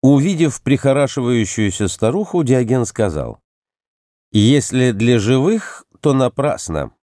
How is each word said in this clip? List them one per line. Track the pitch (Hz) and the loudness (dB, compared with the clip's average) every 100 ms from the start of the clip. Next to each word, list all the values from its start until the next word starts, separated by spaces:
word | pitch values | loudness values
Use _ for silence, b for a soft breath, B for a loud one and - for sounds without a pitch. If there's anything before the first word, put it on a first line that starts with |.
Увидев | 131 143 160 175 160 - | 4 4 2 0 -2 -2
прихорашивающуюся | - 139 139 135 139 - 123 123 104 - 104 - 98 | -2 0 0 0 0 -2 -2 0 -2 -2 -2 -2 -4
старуху, | - 110 170 214 175 | -2 -2 -2 -4 -2
Диоген | 135 131 113 127 117 | 0 0 2 -2 -2
сказал: | - 104 76 60 55 _ _ _ _ _ _ _ _ _ | -2 -4 -2 -8 -12 _ _ _ _ _ _ _ _ _
«Если | 107 107 143 - 127 127 | 2 4 4 0 0 0
для | 101 117 120 | 2 2 2
живых, | 101 131 151 220 - - _ _ | 2 2 2 -2 -4 -18 _ _
то | 151 | 0
напрасно | 135 127 - 143 - - 80 67 _ | 0 0 -2 -4 -4 -6 -6 -8 _